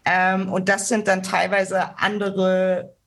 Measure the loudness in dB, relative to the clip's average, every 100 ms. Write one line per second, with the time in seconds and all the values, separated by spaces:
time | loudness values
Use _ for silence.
0 | -2 2 2 0 -2 -2 0 0 0 -2
1 | 2 0 0 -2 0 0 0 -2 -2 -2
2 | -2 -2 -2 0 2 2 2 -2 -4 -16